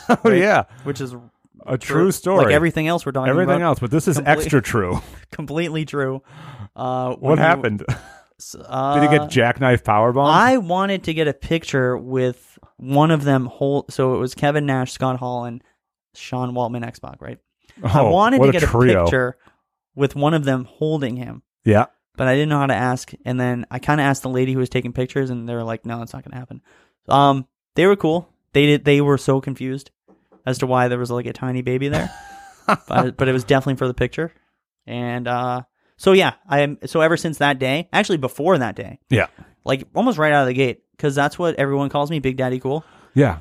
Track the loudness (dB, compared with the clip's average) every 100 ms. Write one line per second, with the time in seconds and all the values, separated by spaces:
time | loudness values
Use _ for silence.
0 | -2 2 4 4 4 2 0 -10 -10 -8
1 | -10 -12 -20 _ _ _ -8 -6 -2 2
2 | 2 2 0 4 4 4 2 0 -2 -2
3 | -2 -2 0 2 2 2 2 0 0 0
4 | 2 2 2 2 4 2 2 -2 0 -4
5 | -6 -20 -16 -14 -6 -4 -4 -4 -6 -4
6 | -4 -6 -12 -20 -20 -18 -18 -10 -6 -4
7 | -6 -4 0 2 2 2 -2 -4 -6 -8
8 | -10 -20 _ _ -20 -20 -10 -6 0 2
9 | 4 2 2 2 2 2 2 2 2 2
10 | 2 2 4 4 4 2 0 -2 -2 -4
11 | -4 -2 -2 -4 -4 -4 -2 -2 0 -2
12 | -4 -2 -2 -4 _ _ _ -16 0 4
13 | 4 4 2 0 0 -4 -2 -2 -4 -2
14 | 0 0 -4 -2 0 0 -2 -2 -4 -4
15 | -4 -4 -6 -8 -10 -14 _ _ _ _
16 | _ -20 -10 -6 -4 -4 -4 -6 -10 -14
17 | -20 -16 -18 -18 _ _ _ -8 0 4
18 | 4 4 4 6 4 4 2 4 4 4
19 | 4 2 0 -6 _ _ _ _ _ -4
20 | -2 0 0 2 0 -2 -4 _ -4 -2
21 | -4 -6 -12 -16 _ _ 2 4 2 _
22 | _ -2 0 2 2 0 0 0 -2 -4
23 | -8 -12 -6 -2 -2 -4 -8 -6 -2 2
24 | 2 0 -2 -2 0 -2 -2 -4 -4 -6
25 | -4 -4 -4 -6 -8 -8 -6 -8 -10 -12
26 | -12 -16 -16 -18 -16 -20 _ _ _ _
27 | 0 4 4 2 -4 _ _ 2 2 2
28 | 0 -2 -6 _ _ 2 4 4 4 4
29 | 4 2 2 0 -2 -8 -8 -10 -12 _
30 | _ _ _ _ -6 -4 0 2 2 -2
31 | -4 -6 -8 -8 -6 -4 -4 -4 -2 -4
32 | -6 -12 -20 -20 -20 -8 -4 -2 -2 -2
33 | -2 0 0 0 2 0 2 -2 -4 -2
34 | -4 -4 -8 -10 _ _ _ _ -14 -10
35 | -8 -6 -4 -4 -4 -6 -10 _ _ _
36 | 4 4 4 -2 -2 0 0 -4 -4 2
37 | 2 2 -2 0 0 0 -2 -4 -2 -2
38 | 0 -2 -2 -2 2 2 0 -6 -14 -16
39 | _ 0 0 -6 -20 _ -4 -4 -4 -2
40 | -2 0 2 2 2 0 -2 -2 _ _
41 | -4 0 -2 -2 -2 -2 -2 -2 -2 -4
42 | -4 -2 -4 -2 -4 -4 -4 -6 -8 _
43 | _ 2 2 0